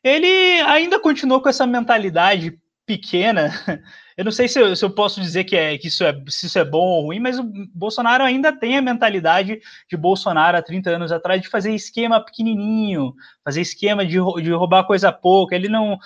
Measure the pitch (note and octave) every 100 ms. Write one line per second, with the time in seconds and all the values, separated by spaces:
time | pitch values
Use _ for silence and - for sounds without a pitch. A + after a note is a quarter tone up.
0 | C4 D4+ F4+ F#4+ F#4 F4 D4+ D4+ E4+ G#4
1 | E4 C#4+ C4 C4 C4+ B3+ B3+ A#3+ A#3 A3+
2 | G3 E3 F#3 G3 E3 - _ _ - G3+
3 | - F3+ G#3+ G3+ G3 E3 - D#3 - -
4 | - - G3 G#3+ B3 C4+ G#3 F3+ G3+ G3
5 | G#3 - F3+ E3+ F#3 F3+ D#3 D3 E3 -
6 | E3+ C#3+ C3+ - F3 - D3 D#3 F#3 E3+
7 | D3+ F#3+ B3+ B3+ A#3 G3 G3 F3 G#3 A#3
8 | A#3 B3+ C4 C4 D#4 C4+ A#3 C#4 B3+ A#3+
9 | A3+ F#3+ D#3+ F3+ G3 A3 - - - E3+
10 | E3+ F#3+ G#3 D#3+ E3 F3 E3+ F#3 F#3 E3+
11 | E3+ E3 F3 F#3+ - A3 G3+ G#3+ - A3+
12 | A#3 A3+ A3 - A3+ G#3+ G#3 A3 G#3+ F3
13 | C3 C3 - _ D3 C#3+ F3 - G3+ G#3
14 | F#3 F3+ F#3 F3 D#3+ E3+ F3 F#3 F#3 G3
15 | F#3 - F3+ F#3+ F#3 F3+ G3 A3 G#3+ F#3+